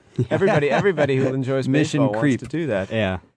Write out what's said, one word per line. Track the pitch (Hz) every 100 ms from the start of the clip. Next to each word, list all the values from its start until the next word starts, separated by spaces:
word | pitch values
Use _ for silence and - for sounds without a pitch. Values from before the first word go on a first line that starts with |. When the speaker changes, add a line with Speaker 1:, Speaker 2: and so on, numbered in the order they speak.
Speaker 1:
<laughs> | _ - 120
Speaker 2:
Everybody, | 156 196 175 143
everybody | - 196 151 143 131
who | 131
enjoys | 135 127 135 127
Speaker 1:
Mission | 143 151 147
Speaker 2:
baseball | 135 107
Speaker 1:
creep. | 139 120
Speaker 2:
wants | -
to | 156
do | 151
that. | 98 95
Speaker 3:
Yeah. | 110 98 90 -